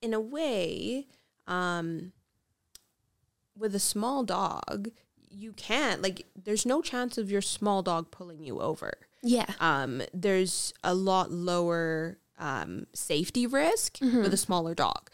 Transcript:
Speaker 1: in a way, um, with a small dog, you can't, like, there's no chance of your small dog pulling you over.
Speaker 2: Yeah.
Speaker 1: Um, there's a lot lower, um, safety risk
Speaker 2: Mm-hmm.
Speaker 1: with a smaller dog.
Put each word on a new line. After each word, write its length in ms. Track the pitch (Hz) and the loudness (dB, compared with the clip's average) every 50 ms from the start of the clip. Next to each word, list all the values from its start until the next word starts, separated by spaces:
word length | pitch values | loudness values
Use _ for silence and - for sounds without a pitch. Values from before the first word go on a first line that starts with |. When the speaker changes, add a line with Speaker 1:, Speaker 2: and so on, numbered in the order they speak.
Speaker 1:
in 120 | - 226 220 | -4 -2 -2
a 60 | 220 | -2
way, 840 | 220 220 277 294 330 294 240 202 175 160 - - - 214 240 269 277 - _ _ _ _ _ _ _ | -2 -4 -4 -2 -2 0 0 0 0 -2 -2 -4 -4 -4 -4 -4 -6 -8 _ _ _ _ _ _ _
um, 680 | - 180 180 180 180 175 170 170 165 165 160 165 185 - _ _ _ _ _ _ _ _ _ _ _ - - - _ _ _ _ _ _ _ _ _ _ _ _ _ _ 208 | -4 -2 -2 0 0 0 -2 -2 -4 -4 -6 -8 -12 -16 _ _ _ _ _ _ _ _ _ _ _ -20 -20 -20 _ _ _ _ _ _ _ _ _ _ _ _ _ _ -4
with 160 | 214 214 196 | -4 -2 0
a 40 | 202 | 0
small 440 | - - - 208 214 240 277 277 247 | 0 0 0 0 0 0 0 0 0
dog, 680 | 202 180 180 196 170 - - - - - 202 202 226 - _ _ _ _ _ _ _ | 0 0 0 0 -2 -2 -4 -6 -6 -6 -6 -6 -8 -10 _ _ _ _ _ _ _
you 220 | - 202 208 226 202 | -20 -18 -16 -16 -16
can't, 480 | - - - 214 262 302 247 190 - | -14 -4 -2 0 2 2 2 0 0
like, 240 | 180 196 185 - - - _ - | -2 -4 -4 -4 -10 -16 _ -12
there's 240 | 185 214 208 214 - | -4 -2 0 0 2
no 160 | 240 254 311 | 2 2 2
chance 360 | 330 - - 247 247 247 - - | 0 0 -2 -2 -4 -2 -2 -4
of 120 | 220 196 | -2 0
your 100 | 202 202 | 0 0
small 400 | 196 - - - 208 208 202 196 | 0 0 -2 0 2 2 2 2
dog 300 | 180 180 170 165 170 - | 2 0 0 0 -2 -4
pulling 320 | - - 185 175 165 151 156 | -10 -16 -18 -16 -16 -14 -10
you 160 | 139 107 - | -8 -6 -2
over. 320 | - 131 160 - - - - - - _ _ _ - | -2 -2 -2 -2 -4 -6 -8 -8 -12 _ _ _ 2
Speaker 2:
Yeah. 220 | 240 247 240 - - 202 - | 2 4 4 4 0 -2 2
Speaker 1:
Um, 420 | - 165 151 135 135 131 127 131 - - - | 4 4 4 4 2 0 -2 -2 -4 -6 -4
there's 600 | 185 175 202 190 185 190 180 - - - - - - - | 0 2 4 4 4 4 2 0 -2 -2 -4 -6 -4 0
a 100 | 180 180 | 0 2
lot 380 | 185 190 190 190 190 180 - | 2 4 4 4 4 2 2
lower, 880 | - 175 175 180 175 175 175 170 170 170 165 160 160 160 160 165 190 - _ _ _ - | -2 -2 0 0 2 2 2 2 2 0 0 0 0 0 -2 -4 -6 -10 _ _ _ -10
um, 460 | - 147 135 113 80 - 87 - - - - | -6 -4 -4 -4 -4 -6 -6 -8 -10 -10 -8
safety 540 | - - - - 147 180 - - 247 240 240 | -8 -2 0 2 2 2 2 0 0 0 2
risk 500 | 262 269 294 330 440 440 - - - - | 2 2 4 4 2 2 0 -2 -2 0
Speaker 2:
Mm-hmm. 240 | 269 254 233 247 | 2 4 4 4
Speaker 1:
with 120 | 208 196 196 | 4 4 4
a 40 | - | 2
smaller 380 | - - 190 175 165 165 170 | 2 2 2 2 2 0 0
dog. 340 | - 139 95 - - - - | 0 2 0 0 -2 -6 -12